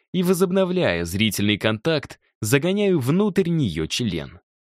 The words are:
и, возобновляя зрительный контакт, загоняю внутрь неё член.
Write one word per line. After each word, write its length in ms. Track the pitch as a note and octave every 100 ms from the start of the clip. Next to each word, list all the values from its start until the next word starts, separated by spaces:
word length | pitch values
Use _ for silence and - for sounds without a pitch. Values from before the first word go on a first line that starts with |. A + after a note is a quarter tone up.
| _
и, 100 | F3
возобновляя 840 | F3+ F#3 F#3 F#3+ F#3 F3+ C#3+ E2+ E2+
зрительный 520 | F#2+ A2 - G#2 G#2
контакт, 640 | A2 A2 - D#3 - - _ _
загоняю 580 | G#2+ C3+ D#3+ G3+ G3+ F3
внутрь 500 | A#2+ E3+ G#3+ F#3+ F3
неё 380 | E3+ B2 D#2 D#2+
член. 520 | - A#2+ E2 C#2+ - _ _ _